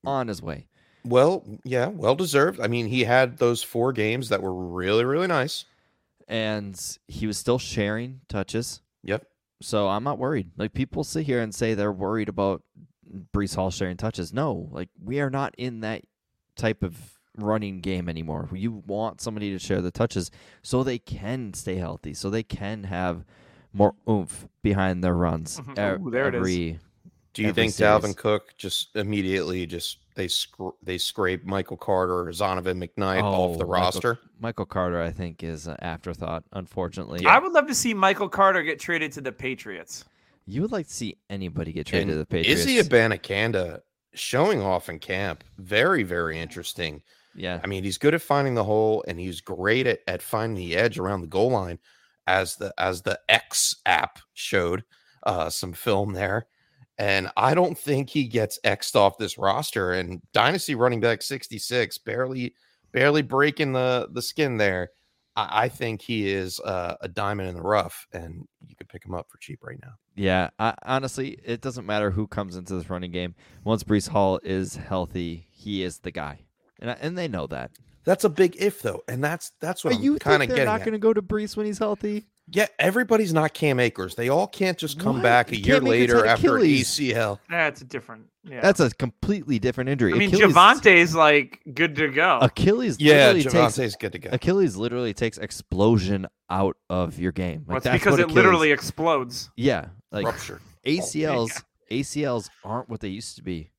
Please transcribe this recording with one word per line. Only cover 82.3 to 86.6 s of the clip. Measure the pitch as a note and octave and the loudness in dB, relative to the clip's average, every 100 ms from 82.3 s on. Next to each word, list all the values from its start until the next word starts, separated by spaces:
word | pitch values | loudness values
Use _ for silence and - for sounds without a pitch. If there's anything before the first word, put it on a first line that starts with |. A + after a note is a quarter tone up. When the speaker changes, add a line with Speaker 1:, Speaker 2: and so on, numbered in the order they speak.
| _ - | _ -4
Speaker 2:
Yeah, | D3+ G#3+ - | 0 0 2
everybody's | F#3 G#3+ A3+ A3 G3+ | 2 2 4 4 4
not | D#3+ D#3 | 2 2
Cam | - D3+ B2+ | 2 2 4
Akers. | A#2+ - F#2 | 2 0 -8
They | - A#2+ | -2 0
all | D3+ G3+ | 2 0
can't | - F#3+ E3+ | 0 -2 0
just | D3+ C#3+ | -6 -4
come | F3+ C3+ | -2 2
Speaker 1:
What? | |
Speaker 2:
back | A#2+ B2 A#2 | 6 6 4
a | A#2 | 0
Speaker 1:
Cam | |
Speaker 2:
year | G#2 C3+ | 4 6
Speaker 1:
Akers | B2 | 6
Speaker 2:
later | A#2 B2 A#2+ | 4 6 6
Speaker 1:
had | A2 | 6
Speaker 2:
after | A#2 D3 | 6 6
Speaker 1:
Achilles. | C4 | 6